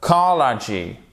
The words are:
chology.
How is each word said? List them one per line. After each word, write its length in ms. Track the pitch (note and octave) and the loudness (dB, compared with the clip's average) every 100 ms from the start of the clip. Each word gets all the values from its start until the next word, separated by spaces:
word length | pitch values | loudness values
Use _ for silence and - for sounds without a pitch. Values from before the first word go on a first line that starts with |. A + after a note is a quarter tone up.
chology. 960 | - F3 F3+ F3+ C#3 A2+ - G2+ F2 F#2 - | 2 2 4 2 2 0 -6 -8 -8 -12 -20